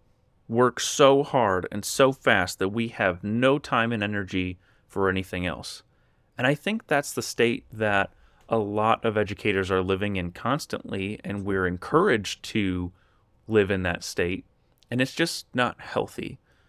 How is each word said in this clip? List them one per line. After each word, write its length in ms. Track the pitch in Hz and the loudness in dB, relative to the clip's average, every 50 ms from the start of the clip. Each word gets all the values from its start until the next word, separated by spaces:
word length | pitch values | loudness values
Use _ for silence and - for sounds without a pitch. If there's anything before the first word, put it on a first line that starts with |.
| _ _ _ _ _ _ _ _ _ - | _ _ _ _ _ _ _ _ _ -2
work 320 | 113 113 123 123 117 - | 2 4 4 4 2 0
so 420 | - - - - 147 135 135 139 143 | -4 -2 2 6 6 8 8 6 4
hard 460 | 151 - 139 117 104 95 92 87 - | 2 2 2 4 4 2 0 -2 -4
and 140 | - 104 98 | -6 -8 -6
so 260 | - - - 139 135 | -2 2 4 4 4
fast 480 | 135 - - - 117 98 90 92 - - | 4 2 0 2 2 2 2 0 -2 -2
that 120 | 95 95 | -2 -2
we 180 | 101 117 117 113 | -2 -2 -4 -4
have 340 | - - 113 95 90 90 90 | -2 0 0 0 0 -2 -4
no 360 | 104 107 117 127 131 139 147 | -4 -2 2 2 2 2 2
time 340 | - - - 123 113 117 117 | 0 -2 0 0 0 0 -2
and 100 | 110 101 | -2 -2
energy 560 | 101 107 101 101 92 95 95 92 92 92 - _ _ _ _ _ | -2 -2 -4 -4 -4 -2 -2 -2 -4 -6 -10 _ _ _ _ _
for 240 | _ - 101 98 95 | _ -4 0 2 2
anything 340 | 92 95 92 - - 90 90 | 2 0 -2 -4 -6 -4 -4
else? 380 | 90 76 60 - - - - - _ _ _ _ _ _ _ _ _ _ - | -4 -6 -6 -8 -12 -14 -16 -18 _ _ _ _ _ _ _ _ _ _ -2
And 80 | 123 | 0
I 80 | 127 143 | 0 0
think 320 | 151 - 196 214 226 - | 0 -2 -4 -4 -4 -2
that's 260 | - 156 143 143 - - | -2 0 0 0 -2 -4
the 80 | - | -6
state 440 | 117 - - - 120 117 117 - - - - | -6 -4 0 2 2 2 2 0 -6 -10 -8
that 400 | 107 110 107 101 98 98 - - _ _ _ _ _ _ - | -4 -2 0 2 2 0 0 -4 _ _ _ _ _ _ -2
a 80 | - | 0
lot 480 | 113 107 101 104 104 107 113 113 - - | 0 0 0 0 2 2 2 2 2 2
of 140 | 117 107 107 | 0 0 0
educators 520 | 107 95 104 - - 107 101 95 95 90 | 0 0 -2 -4 -2 0 0 0 0 2
are 120 | 95 92 92 | 2 0 2
living 340 | 92 95 92 101 101 101 | 2 0 0 0 -2 -4
in 160 | 95 87 87 87 | -4 -4 -6 -8
constantly, 880 | - - 113 131 156 - - - - - - - 101 95 98 107 - - | -6 -4 -4 -4 -4 -4 -6 -10 -10 -8 -8 -6 -6 -6 -6 -6 -8 -8
and 220 | - 101 101 98 | -8 -8 -6 -4
we're 220 | 98 101 95 92 | -2 0 0 0
encouraged 760 | 90 90 90 - - - 151 185 208 135 110 98 - - - - | 0 -2 -4 -2 0 2 4 4 4 4 2 0 -4 -8 -10 -8
to 480 | - - 113 101 95 90 90 90 90 - _ _ _ _ _ _ _ _ _ _ | -6 -2 -2 0 0 0 -2 -4 -6 -8 _ _ _ _ _ _ _ _ _ _
live 240 | - 107 110 101 92 | 2 4 4 4 4
in 120 | 101 95 92 | 2 0 0
that 200 | 90 85 - - | -2 -2 -4 -6
state, 440 | - - - 92 87 92 - - _ _ _ _ _ _ _ _ - | -8 -4 -2 -2 -2 -2 -6 -10 _ _ _ _ _ _ _ _ -6
and 120 | 120 123 131 | -2 -2 -2
it's 120 | 131 - | -2 -2
just 320 | - 165 170 - - - _ - | -2 -2 -2 -2 -6 -10 _ -2
not 240 | 120 123 117 - - | 0 0 0 0 -6
healthy. 580 | - - - - 104 107 - - 110 - - - _ _ _ _ _ | -10 -6 -4 -4 -4 -4 -6 -10 -10 -10 -12 -14 _ _ _ _ _